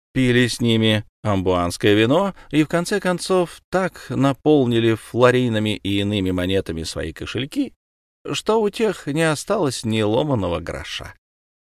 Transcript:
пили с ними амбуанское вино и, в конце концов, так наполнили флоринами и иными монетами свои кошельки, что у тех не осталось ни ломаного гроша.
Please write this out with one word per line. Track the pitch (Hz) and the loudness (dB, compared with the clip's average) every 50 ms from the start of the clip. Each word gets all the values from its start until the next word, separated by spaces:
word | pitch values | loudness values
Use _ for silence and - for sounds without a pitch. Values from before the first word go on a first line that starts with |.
| _ _ - | _ _ -2
пили | 127 131 123 120 123 127 113 | 0 0 2 4 2 2 2
с | - - | 0 -2
ними | 120 117 113 110 110 110 107 107 107 - _ _ - | 0 2 2 2 4 2 2 0 -2 -6 _ _ -4
амбуанское | 107 101 95 90 95 90 90 87 85 80 - - 107 101 | -2 -2 0 0 0 0 0 0 -2 -2 0 2 4 4
вино | 107 110 117 143 175 196 196 - - - - | 4 4 4 2 2 0 -2 -4 -10 -10 -2
и, | - 147 156 | 0 0 0
в | - | 0
конце | - 170 175 - 214 196 | 0 -2 -2 -2 -4 -2
концов, | - 185 180 170 - - 190 185 175 160 - - _ _ | -2 -2 -4 -4 -2 0 0 2 0 0 -4 -12 _ _
так | - 180 190 170 - - - - | -2 -2 -2 -2 -6 -10 -12 -6
наполнили | 127 120 131 139 131 - - 151 156 147 131 120 117 117 113 113 113 | -2 0 2 2 0 0 2 4 4 4 4 2 2 2 2 2 0
флоринами | 110 - - - 113 123 123 120 127 127 120 110 107 104 107 104 - | 0 -4 -6 2 4 4 6 6 4 2 0 0 0 0 0 -2 -2
и | - 98 98 101 | -2 -2 0 0
иными | 101 101 104 104 92 92 | 0 0 0 0 0 0
монетами | 90 90 90 90 95 98 - - 82 82 80 | 0 -2 -2 0 0 0 -2 -2 -6 -6 -8
свои | - - 73 78 80 - | -8 -8 -8 -8 -8 -10
кошельки, | - - - - - 131 147 - 277 277 233 - _ _ _ _ _ _ _ _ _ - - | -10 -12 -8 -8 -8 -8 -6 -4 -6 -6 -6 -8 _ _ _ _ _ _ _ _ _ -10 -8
что | 147 - - - 214 226 | -8 -4 -2 0 0 2
у | 214 208 | 2 0
тех | - - 226 214 175 - - 151 | 0 0 -2 -2 -2 -4 -6 -4
не | 139 156 165 | -2 0 0
осталось | 160 151 - - - 202 220 175 139 120 - - | 0 0 -2 -2 -4 -2 0 0 -2 -2 -4 -4
ни | 110 110 110 | -2 0 0
ломаного | 107 104 110 127 151 151 135 110 92 90 85 80 | 0 2 2 0 0 0 0 -2 -2 -2 -4 -4
гроша. | 82 82 82 - - - - - - - - _ _ _ _ _ _ _ _ _ _ | -6 -8 -10 -10 -10 -12 -12 -12 -12 -14 -18 _ _ _ _ _ _ _ _ _ _